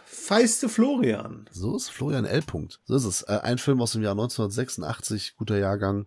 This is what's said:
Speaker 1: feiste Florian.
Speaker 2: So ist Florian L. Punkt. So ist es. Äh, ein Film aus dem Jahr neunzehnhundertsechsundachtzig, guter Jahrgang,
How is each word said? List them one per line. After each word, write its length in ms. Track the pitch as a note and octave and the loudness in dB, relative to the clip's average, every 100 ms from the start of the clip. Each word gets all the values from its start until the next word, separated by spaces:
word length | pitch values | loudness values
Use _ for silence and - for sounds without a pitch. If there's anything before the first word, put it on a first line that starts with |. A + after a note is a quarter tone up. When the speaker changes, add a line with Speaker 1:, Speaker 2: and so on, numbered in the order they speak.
Speaker 1:
feiste 640 | - - - G#3 A#3+ - B3 | -10 -10 2 6 6 4 2
Florian. 800 | - B3+ C#4 B2+ G#2 G#2+ - A2 | 4 4 4 2 0 -4 -12 -14
Speaker 2:
So 260 | F#2+ G2 G3+ | -6 -4 -4
ist 120 | - | -6
Florian 380 | - C#3 C#3+ G#2 | -6 -2 0 0
L. 160 | C3+ | 0
Punkt. 380 | D3+ E2+ - - | -2 -6 -8 -10
So 100 | - | 0
ist 100 | B2+ A#2 | 0 2
es. 160 | - | -2
Äh, 180 | - G#2 | -2 -2
ein 160 | - B2 | 0 0
Film 220 | - C3 | 2 2
aus 120 | A#2 | 2
dem 100 | A2+ | 0
Jahr 120 | G#2+ | 0
neunzehnhundertsechsundachtzig, 1200 | G2 A#2 - G#2 G#2+ B2+ - E2 A2+ - G#2+ - - | 0 -2 0 -2 -2 -4 -4 -6 -6 -4 -4 -6 -6
guter 220 | G#2+ G#2 | -2 0
Jahrgang, 480 | G2 G2+ G2 G2+ | 2 0 0 0